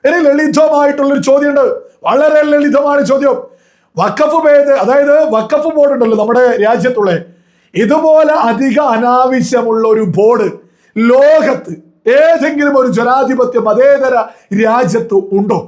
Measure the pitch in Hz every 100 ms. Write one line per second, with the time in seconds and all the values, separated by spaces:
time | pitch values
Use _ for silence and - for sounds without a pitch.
0 | 269 349 294 285 311 302 311 294 285 285
1 | 277 277 269 277 285 285 254 - - _
2 | - 254 302 302 302 294 285 277 285 285
3 | 233 269 277 247 - _ _ _ _ -
4 | 196 - 302 320 311 294 285 269 202 277
5 | 285 294 311 320 - 294 311 302 285 269
6 | 226 214 214 240 247 220 208 240 254 233
7 | 196 170 - _ _ _ _ 175 214 311
8 | 320 311 302 311 233 214 269 233 285 226
9 | 240 247 254 262 - 247 233 226 220 220
10 | 202 170 214 233 196 - _ _ _ 214
11 | 233 262 285 311 294 - - 160 _ _
12 | 220 269 320 330 294 294 285 277 254 202
13 | 240 269 247 262 247 240 214 214 277 277
14 | 262 247 - - _ 202 220 233 214 226
15 | - 196 - 196 202 180